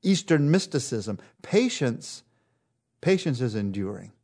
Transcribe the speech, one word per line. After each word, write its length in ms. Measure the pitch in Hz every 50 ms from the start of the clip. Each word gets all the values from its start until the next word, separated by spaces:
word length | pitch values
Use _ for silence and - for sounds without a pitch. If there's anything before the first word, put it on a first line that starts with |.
Eastern 480 | - 185 196 165 - - 165 151 147 143
mysticism. 680 | 160 190 190 - - 143 117 - - 110 98 110 101 - - - _ _ -
Patience, 800 | - - 202 247 254 - - 156 123 117 - - - - - _ _ _ _ _ _ _ _ _ _ _ _ _ _ _ _
patience 380 | - 165 190 185 - 170 135 117
is 140 | 127 120 104
enduring. 600 | 110 101 101 95 101 98 95 104 95 92 107 _ _